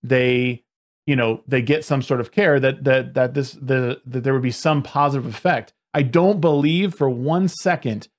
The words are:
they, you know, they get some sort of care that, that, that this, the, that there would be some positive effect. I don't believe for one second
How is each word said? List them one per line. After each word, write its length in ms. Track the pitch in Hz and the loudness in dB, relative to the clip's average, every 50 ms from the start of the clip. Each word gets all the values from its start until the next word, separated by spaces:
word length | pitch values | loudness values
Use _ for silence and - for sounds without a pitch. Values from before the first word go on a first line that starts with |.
| - | 0
they, 600 | 123 131 127 127 127 127 123 123 123 123 117 _ _ _ _ _ _ _ _ _ - | 0 2 2 2 2 2 0 0 -2 -4 -6 _ _ _ _ _ _ _ _ _ -2
you 80 | 147 | 0
know, 260 | 131 120 113 113 110 _ - | 0 2 0 -2 -4 _ -2
they 140 | 135 139 | -2 -2
get 220 | 131 117 143 135 117 | 2 2 0 -2 0
some 180 | - 147 135 | -2 -2 -4
sort 180 | 127 - 139 123 | -2 -2 -2 -4
of 120 | 117 - | -4 -4
care 280 | _ - 208 180 147 139 | _ 0 2 4 4 4
that, 240 | 131 135 135 135 135 | 2 0 0 0 0
that, 300 | 135 131 131 127 131 - | 2 2 2 0 -2 0
that 180 | 135 127 127 127 | 0 0 0 0
this, 200 | 143 135 127 - | -4 -6 -6 -8
the, 480 | - 139 131 135 131 127 120 131 - _ | -14 -4 -2 0 0 0 -2 -4 -6 _
that 180 | 127 123 127 120 | -8 -8 -4 -2
there 100 | 135 135 | 0 0
would 80 | 135 | 0
be 100 | 127 127 | 0 -2
some 320 | 117 - - 160 156 147 - | -4 -2 0 0 0 0 -2
positive 420 | - - 143 143 143 139 139 123 | -2 0 0 0 2 0 -2 -4
effect. 480 | 127 110 - - 180 165 123 - - _ _ _ _ _ | -6 -10 -4 -2 0 0 0 -4 -10 _ _ _ _ _
I 100 | 147 143 | -2 0
don't 360 | 127 117 165 170 190 208 196 | 2 2 4 4 4 2 2
believe 540 | 156 170 151 143 143 147 160 175 196 202 165 | 2 2 2 4 2 2 2 2 0 -2 -2
for 160 | - 147 135 | -2 -2 -2
one 380 | 127 120 123 143 160 180 190 180 | -2 -2 -2 -2 0 0 0 -2
second 640 | - - - 185 175 127 - 127 110 104 - - _ | -2 -2 -2 -2 -2 -2 -2 -4 -6 -6 -8 -14 _